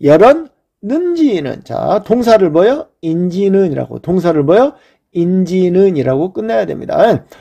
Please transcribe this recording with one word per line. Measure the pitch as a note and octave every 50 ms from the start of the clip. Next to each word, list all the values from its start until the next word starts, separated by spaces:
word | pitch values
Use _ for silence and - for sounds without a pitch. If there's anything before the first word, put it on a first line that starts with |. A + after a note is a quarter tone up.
열었는지는, | D3+ C#3+ D3+ E3+ G#3 C4 D4 E4 D#4+ - _ _ _ _ _ _ G3+ G3+ C4+ E4 F4+ F4 F4 E4 D#4 C4+ G3+ E3 C#3+ B2+ - -
자, | - - - - - D3+ F#3+ G#3+ -
동사를 | - A3 B3 A3+ A#3 A3 G#3 F#3+ D#3+
뭐요? | D3 E3+ F#3+ A#3 C#4 D4+ - - _ _
인지는 | E3+ D#3+ D#3+ E3+ F3+ F3+ E3+ F#3+ G3 G3 F#3+ G3 F#3+ E3+
이라고. | C3+ C3 B2+ - A#2 A#2
동사를 | - D#3+ F#3 F#3 E3 F3 D#3+ D3+
뭐요? | C#3 D3 F3+ A3+ C4+ C#4+ - _ _ _ _ _ _ _
인지는 | - F3 E3+ F3+ F#3 F#3 F3+ E3 F3+ F#3 F3+ F3+ F3 F#3 G3 F#3+ E3+
이라고 | C#3+ B2+ C3 C3 C#3 E3+ F#3
끝나야 | F#3 A3 G#3+ A3+ A3+ A3 F#3+
됩니다. | D#3+ D3 - - - D3+ D#3 G3+ A#3 E3+ - - _ - -